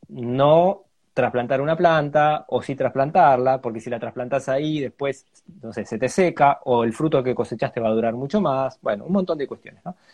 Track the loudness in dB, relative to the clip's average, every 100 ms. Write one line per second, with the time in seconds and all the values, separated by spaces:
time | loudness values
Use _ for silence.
0 | -18 -10 -4 2 4 6 4 0 _ _
1 | _ -2 -2 -2 -2 -2 -2 2 2 2
2 | 2 2 2 0 -2 -4 -4 -4 -2 -2
3 | 0 6 6 6 2 0 -2 -8 -8 -8
4 | -8 -8 -4 -4 -2 -2 -2 -4 -6 -6
5 | -6 -6 _ _ -20 -18 -12 -10 -8 -4
6 | -2 2 0 4 2 2 0 0 0 -2
7 | 0 0 0 -2 -4 -4 -6 -2 -2 0
8 | 0 -4 -4 -2 -2 -2 -4 -6 -6 -6
9 | -2 -2 -2 -4 -8 -10 -18 -18 -18 -18
10 | _